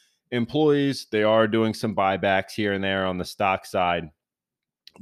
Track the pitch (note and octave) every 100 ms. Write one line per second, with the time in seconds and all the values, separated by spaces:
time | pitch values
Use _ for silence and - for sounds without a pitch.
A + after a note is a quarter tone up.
0 | _ _ - B2 A#2 D3 D3+ C#3+ C#3 C3
1 | - G#2+ G#2+ A2 A2 A2 A2 G#2+ A2+ G2
2 | F#2+ G2 G2 F#2+ - - G#2 G2 G2 F#2+
3 | F#2+ F2+ F2 - G2 F#2+ - G2+ F2 F2
4 | E2 _ _ _ _ _ _ _ - -